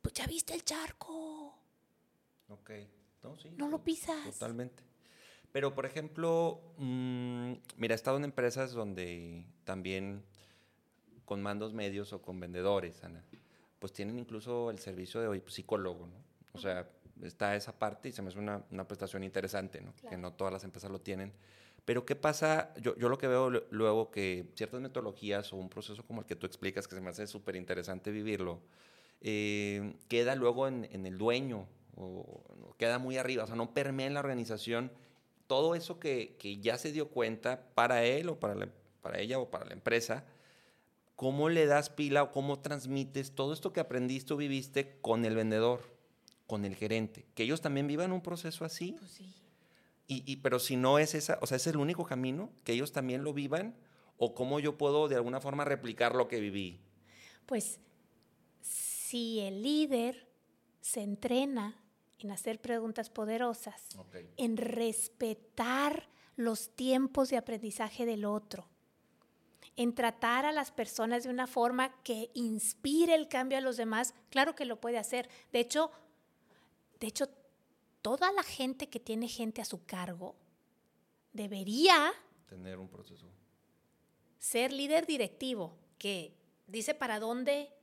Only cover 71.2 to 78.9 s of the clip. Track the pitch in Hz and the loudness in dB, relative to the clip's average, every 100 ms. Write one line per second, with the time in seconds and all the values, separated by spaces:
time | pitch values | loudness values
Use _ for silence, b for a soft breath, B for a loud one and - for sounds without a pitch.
71.2 | 254 247 254 254 240 247 262 - - 220 | 0 -2 0 2 4 4 0 -2 -4 -4
72.2 | 233 240 233 220 - - 269 302 339 320 | -4 -4 -2 0 -2 -2 2 6 8 6
73.2 | 302 254 262 269 262 240 226 220 247 - | 6 0 2 2 2 0 0 0 -2 -6
74.2 | _ 269 294 311 262 226 233 240 208 247 | _ 4 4 2 -4 -2 -2 -2 0 -2
75.2 | 240 B B 240 240 294 320 - - _ | -4 B B 2 4 4 2 0 -20 _
76.2 | _ _ b b b _ _ _ 220 - | _ _ b b b _ _ _ -6 -2
77.2 | 269 - - _ _ _ _ _ 208 269 | -4 -4 -20 _ _ _ _ _ -2 4
78.2 | 359 392 - - 262 262 294 | 4 4 -2 -2 -2 -2 -6